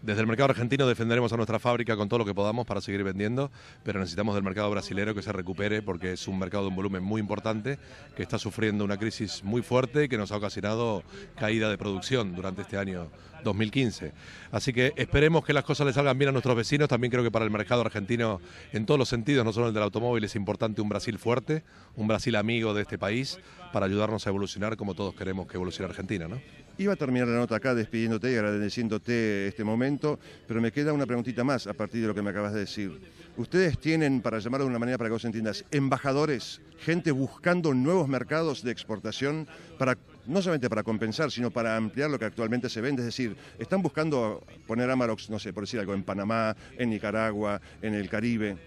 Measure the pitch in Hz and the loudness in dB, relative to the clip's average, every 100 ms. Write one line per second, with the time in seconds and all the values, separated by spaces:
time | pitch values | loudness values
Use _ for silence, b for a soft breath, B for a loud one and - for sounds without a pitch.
0 | 107 104 110 113 139 123 120 135 131 113 | 0 2 2 4 4 4 2 4 4 4
1 | 113 117 120 117 110 113 123 120 117 107 | 2 2 2 0 0 0 2 0 0 0
2 | 101 117 104 98 101 113 120 101 101 98 | 2 2 2 2 0 0 -2 -4 -2 -2
3 | 95 95 104 123 139 B B B - 98 | -2 -2 -2 0 -4 B B B -6 -2
4 | 92 85 107 101 98 92 104 101 - 98 | -2 -2 0 0 0 0 0 0 -2 -2
5 | 104 104 90 98 90 95 101 107 101 87 | -2 -2 -4 -4 -4 -2 0 0 -2 -4
6 | 92 90 - 95 92 101 98 92 98 95 | -4 -4 -4 -2 -2 0 0 -2 -2 -2
7 | 95 110 104 104 110 107 110 143 B B | -2 -2 -2 -2 -2 -2 -4 -6 B B
8 | B - 92 110 107 101 110 104 101 101 | B -8 -4 -4 -4 0 0 2 0 0
9 | 110 - 104 - 101 120 113 123 127 147 | -2 -4 -6 -6 -2 -2 2 2 2 2
10 | 147 120 98 104 101 98 98 113 117 101 | 2 0 -2 -2 -4 -2 -2 0 0 -2
11 | - B B - 107 110 107 98 101 98 | -6 B B -2 0 2 2 0 -2 -4
12 | - 127 101 87 95 92 92 98 98 92 | 0 0 0 -4 -6 -6 -6 -4 -4 -6
13 | 82 B B - 107 101 110 135 123 - | -8 B B -6 -2 0 0 2 0 0
14 | 78 B B B B 110 139 120 127 135 | -10 B B B B -2 0 2 2 2
15 | 123 143 151 160 143 143 135 139 143 123 | 2 6 6 6 4 0 2 0 2 4
16 | 143 131 139 135 127 117 113 143 147 123 | 4 4 4 4 4 2 2 2 4 4
17 | 123 127 117 110 107 104 107 120 113 110 | 2 2 2 2 2 0 2 2 2 -2
18 | 95 117 113 95 B B B 117 110 147 | -2 0 2 -2 B B B -4 2 4
19 | 120 120 113 143 113 107 120 107 104 107 | 4 0 2 4 4 2 2 2 2 2
20 | 120 120 104 104 98 101 113 107 104 101 | 0 0 0 -2 -2 -2 -2 0 -2 -2
21 | - 101 110 123 113 156 B B B - | -2 -4 0 0 2 -4 B B B -4
22 | 110 107 - 110 107 117 113 104 101 101 | 0 2 2 2 2 2 2 0 -2 -2
23 | 98 113 135 - B B - 107 95 101 | -2 -2 -4 -10 B B -4 0 2 2
24 | 107 107 - 98 98 - 104 110 107 90 | 2 0 0 -2 -2 -4 -4 -4 -6 -4
25 | 101 - 92 95 87 90 90 - 92 - | -6 -4 -4 -4 -4 -4 -6 -4 -8 -6
26 | 95 104 82 120 - B - - 196 185 | -4 -4 -4 -10 -12 B -20 -2 0 0
27 | 139 123 120 117 120 107 135 120 107 113 | 2 2 2 2 2 0 2 2 0 0
28 | 113 110 123 120 104 104 104 120 113 107 | 0 0 2 2 2 0 0 -2 -2 -2
29 | - 120 110 101 98 98 107 113 127 139 | 0 0 2 0 -2 -2 -2 0 0 0
30 | 151 131 B B - 113 117 139 147 147 | -2 -4 B B -4 0 0 0 0 0
31 | 127 120 117 120 127 131 101 104 104 117 | 0 -2 -2 0 0 0 -2 -4 -2 0
32 | 110 101 101 98 104 107 98 - 98 76 | 0 0 -2 -2 -2 -2 -4 -4 -6 -8
33 | 92 B B - 117 175 185 120 151 160 | -18 B B -8 0 4 4 2 2 4
34 | 147 135 113 110 107 135 135 120 120 127 | 4 2 0 -2 -2 0 0 0 0 0
35 | 113 113 117 110 110 98 - 147 139 131 | 0 0 -2 -2 -2 -4 -2 2 2 2
36 | 143 135 151 127 - - - - - 170 | 2 2 2 0 -6 -14 -18 -8 0 0
37 | 160 131 131 - 175 180 160 127 135 185 | 2 2 0 0 2 2 4 4 4 4
38 | 139 131 117 156 165 127 120 113 - 107 | 4 0 0 0 0 -2 -4 -4 -4 -6
39 | 110 - 139 156 151 B B - 131 123 | -4 -2 -2 -2 -6 B B -2 0 0
40 | - - 107 180 185 156 120 107 104 107 | -6 -16 -2 0 2 2 2 0 0 0
41 | 110 110 151 113 120 120 113 110 110 120 | 0 0 -2 0 -2 0 0 0 0 0
42 | 151 131 107 - 110 123 117 117 120 139 | 0 0 -2 -2 -2 0 -2 -2 -2 0
43 | 120 107 120 95 B B 113 190 170 - | -2 -2 -4 -4 B B -2 0 0 0
44 | 160 139 110 98 - - - 113 123 131 | 0 2 0 -2 -10 -20 -4 0 2 4
45 | 120 110 - 107 104 90 101 120 98 98 | 2 0 -4 -6 -6 -6 -4 -2 0 -2
46 | 95 98 101 113 110 110 B - 120 107 | -2 -2 0 2 0 -2 B -2 0 0
47 | 107 107 110 104 104 101 B B 110 104 | 0 0 0 0 -2 -2 B B -2 -2
48 | 95 107 117 117 107 90 | -2 0 0 0 -2 -4